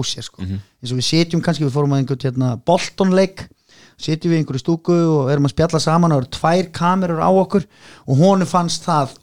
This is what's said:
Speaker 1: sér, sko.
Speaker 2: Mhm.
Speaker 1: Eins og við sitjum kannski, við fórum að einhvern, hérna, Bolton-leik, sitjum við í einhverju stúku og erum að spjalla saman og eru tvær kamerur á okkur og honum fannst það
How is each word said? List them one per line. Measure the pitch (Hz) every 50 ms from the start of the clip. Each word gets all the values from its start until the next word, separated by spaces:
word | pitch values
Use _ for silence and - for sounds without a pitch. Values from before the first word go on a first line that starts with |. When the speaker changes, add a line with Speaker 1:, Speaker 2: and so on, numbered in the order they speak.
| 127
Speaker 1:
sér, | - - - -
sko. | - _ - 95
Speaker 2:
Mhm. | 92 98 101 - _ _ _ 127
Speaker 1:
Eins | 120
og | 127 127
við | -
sitjum | - 160 165 170 165 175 165 -
kannski, | 170 160 147 156
við | 135
fórum | 123 147 143 143 139
að | 139
einhvern, | 131 123 139 127 -
hérna, | 131 123 131 127 123 117 113 -
Bolton-leik, | 165 175 175 - - - - 190 185 185 190 190 190 - - - - _ _ _ _ _ - - _ _
sitjum | - - 156 160 160 - 170 165
við |
í | 160
einhverju | 143 - 131 127 -
stúku | 170 170 165 - 175 175 170 170 160 156
og | 143 131 127
erum | 147 143 143
að | 143 -
spjalla | - 156 170 165 151 -
saman | 160 160 175 170 165
og | 151 131 123
eru | - -
tvær | - - 160 170 190 175 175 -
kamerur | - 170 175 185 190 185 170 165 160 165
á | 180
okkur | 190 190 180 - - 190 - _ _ _ - - - - -
og | - 123 135
honum | 175 196 196 190 170 131
fannst | - 180 170 165 - - -
það | 180 160 147 135 127 - -